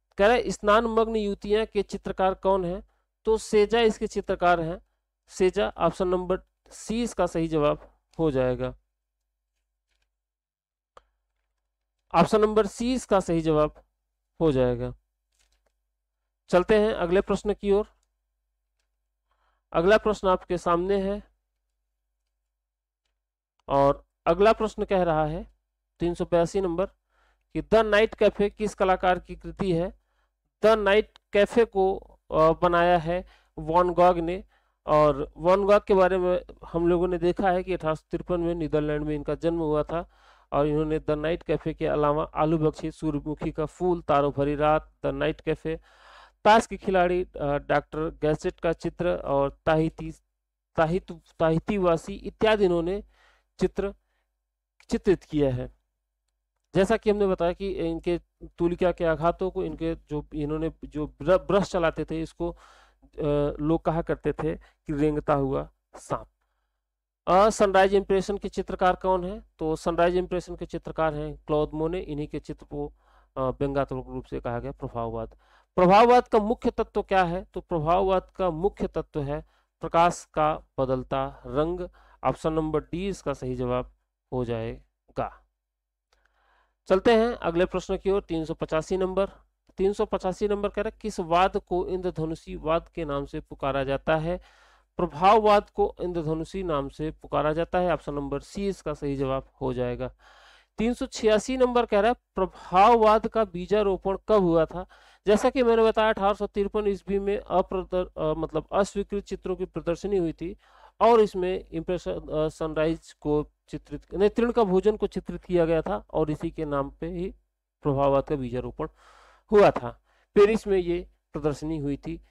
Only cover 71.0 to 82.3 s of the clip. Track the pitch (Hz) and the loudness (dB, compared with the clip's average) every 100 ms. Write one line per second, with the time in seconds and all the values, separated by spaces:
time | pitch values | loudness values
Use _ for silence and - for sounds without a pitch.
71 | 160 147 151 143 - 151 151 151 160 180 | -2 -2 -8 -10 -4 -2 0 -2 -4 -4
72 | 185 147 147 151 - 151 - 147 147 _ | -8 -8 -8 -10 -12 -16 -12 -10 -10 _
73 | _ _ _ - 131 123 139 139 135 131 | _ _ _ -6 -6 -4 -4 -2 -4 -6
74 | 127 127 - 135 127 120 123 139 131 120 | -10 -12 -10 -10 -8 -8 -8 -12 -10 -8
75 | 117 113 110 _ _ _ _ - 180 196 | -8 -8 -10 _ _ _ _ 2 6 8
76 | 240 247 240 233 208 240 233 - 220 214 | 8 6 4 2 2 -2 -4 -4 -6 -4
77 | 196 190 180 180 208 190 - 170 151 180 | -2 0 0 -2 -8 -14 -6 -4 0 2
78 | 190 185 180 - 185 156 196 - 180 165 | 2 0 -2 -4 -4 -2 -4 -4 -8 -6
79 | 156 156 139 147 - _ _ _ 160 165 | -8 -8 -6 -8 -10 _ _ _ -2 2
80 | 175 170 - - 151 160 - - 127 131 | 2 2 -8 -2 0 -2 -8 -4 -2 -2
81 | 127 135 135 135 123 127 160 180 180 _ | -4 -4 -6 -8 -8 -2 -2 -4 -10 _
82 | _ _ 127 | _ _ -4